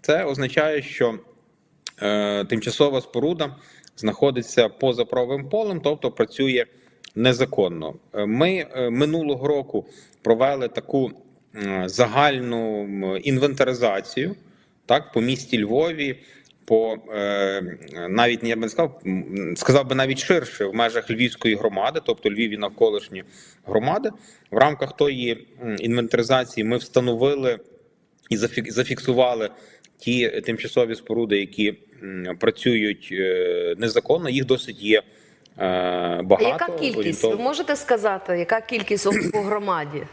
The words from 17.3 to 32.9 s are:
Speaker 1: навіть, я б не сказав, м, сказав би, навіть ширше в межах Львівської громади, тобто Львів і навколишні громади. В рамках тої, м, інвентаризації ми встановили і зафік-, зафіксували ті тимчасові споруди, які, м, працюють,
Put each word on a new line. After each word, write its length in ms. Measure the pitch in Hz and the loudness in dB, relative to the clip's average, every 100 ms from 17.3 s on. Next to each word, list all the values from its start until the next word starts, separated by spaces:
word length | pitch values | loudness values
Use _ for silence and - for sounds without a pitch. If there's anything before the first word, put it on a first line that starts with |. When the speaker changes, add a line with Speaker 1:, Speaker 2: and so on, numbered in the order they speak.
| 101 98 98 90 82 78 76 87 | 0 0 0 -6 -10 -14 -10 -4
Speaker 1:
навіть, 360 | 98 120 117 | 2 2 2
я 120 | 117 117 | -2 -2
б 20 | |
не 100 | 113 | -2
сказав, 320 | - 165 135 - | 0 -2 -2 -4
м, 480 | 95 80 95 85 87 | -4 -4 -6 -6 -4
сказав 320 | - 131 127 | 4 4 4
би, 60 | |
навіть 240 | 131 135 131 | 0 0 -2
ширше 460 | - 180 123 - | 2 2 0 -4
в 100 | 101 | -4
межах 360 | 107 117 117 - | 2 0 0 -4
Львівської 440 | 113 123 - 120 | 0 0 0 0
громади, 460 | 101 110 98 113 156 - | 2 0 0 -2 -2 -4
тобто 240 | 110 107 | -2 -2
Львів 200 | 104 113 | 0 -2
і 60 | 104 | -2
навколишні 680 | 104 104 113 104 - 95 - - - _ - | -6 2 2 2 -6 -14 -16 -20 -20 _ -2
громади. 440 | 104 123 190 262 208 - - _ | -2 0 -2 -4 -10 -20 -20 _
В 60 | 107 | 4
рамках 400 | 139 143 135 - | 4 4 -6 0
тої, 500 | 143 131 120 117 - - | 0 2 -2 -4 -8 -12
м, 140 | 120 101 | -8 -4
інвентаризації 840 | 113 120 113 120 117 131 123 - | 0 0 2 0 2 2 0 -4
ми 120 | 110 120 | -2 -2
встановили 840 | - - 123 117 135 143 131 113 - - _ _ _ _ - | 0 0 2 2 2 2 0 -2 -8 -20 _ _ _ _ -4
і 60 | 110 | -2
зафік-, 340 | 113 - 117 | 0 -2 -4
зафіксували 800 | 117 127 127 - 123 127 120 104 - - - - _ | -2 -2 -2 0 4 4 2 -4 -8 -20 -20 -20 _
ті 300 | - 123 117 | -2 0 0
тимчасові 680 | - 107 113 113 - 117 | -2 -4 -6 -2 0 0
споруди, 440 | 113 - 110 117 101 | -2 -4 -4 0 0
які, 340 | 98 98 104 95 _ - | 0 -2 -2 -2 _ -18
м, 340 | 98 95 90 90 | -12 -10 -10 0
працюють, 680 | 113 110 - 117 104 | 0 0 0 2 0